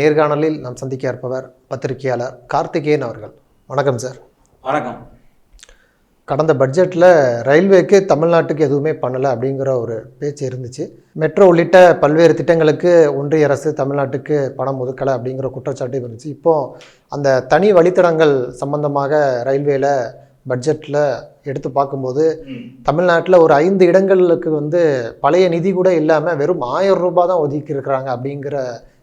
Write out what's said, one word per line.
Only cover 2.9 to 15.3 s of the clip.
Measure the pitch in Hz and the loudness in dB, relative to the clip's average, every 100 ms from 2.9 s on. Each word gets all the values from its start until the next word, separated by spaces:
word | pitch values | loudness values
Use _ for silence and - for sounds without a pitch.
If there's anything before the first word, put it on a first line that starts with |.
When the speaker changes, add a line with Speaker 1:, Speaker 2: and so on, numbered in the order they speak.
| 147 | -2
Speaker 1:
அவர்கள். | 120 110 107 _ _ _ - | -2 -10 -18 _ _ _ -8
வணக்கம் | 135 143 123 | -2 -2 -2
சார். | 123 127 _ _ _ _ | -6 -14 _ _ _ _
Speaker 2:
வணக்கம். | 131 151 120 117 - _ _ _ _ - - _ _ _ _ _ | -6 -6 -6 -12 -20 _ _ _ _ -20 -20 _ _ _ _ _
Speaker 1:
கடந்த | - 139 160 | -6 -2 0
பட்ஜெட்ல | 135 135 147 180 175 180 165 131 117 | 2 0 0 0 4 6 6 4 0
ரயில்வேக்கு | 120 151 196 190 160 196 | 2 2 6 4 6 2
தமிழ்நாட்டுக்கு | 190 143 165 170 151 156 | 2 0 2 2 0 0
எதுவுமே | 147 143 151 | 0 0 -2
பண்ணல | 151 127 131 139 | -4 -4 -2 -2
அப்படிங்கிற | 117 131 135 135 131 | -2 -4 -4 -2 -2
ஒரு | 117 113 110 - | -4 -8 -12 -10
பேச்சு | 143 143 131 | -10 -8 -8
இருந்துச்சு. | 127 120 - 175 - _ | -8 -12 -12 -12 -14 _
மெட்ரோ | 151 156 156 190 | -6 -2 4 6
உள்ளிட்ட | 165 170 185 180 151 | 4 6 6 8 6
பல்வேறு | 143 156 170 | 2 4 4
திட்டங்களுக்கு | 156 147 165 156 139 175 170 151 139 | 4 0 2 2 2 4 4 4 0
ஒன்றிய | 143 156 | -2 2
அரசு | 147 131 156 | 2 0 -4
தமிழ்நாட்டுக்கு | 143 135 143 131 135 135 147 135 | -4 -4 -4 -4 -6 -4 -4 -4
பணம் | - 131 135 | -4 -6 -4
ஒதுக்கல | 127 131 135 127 | -6 -4 -4 -4
அப்படிங்கிற | 127 | -6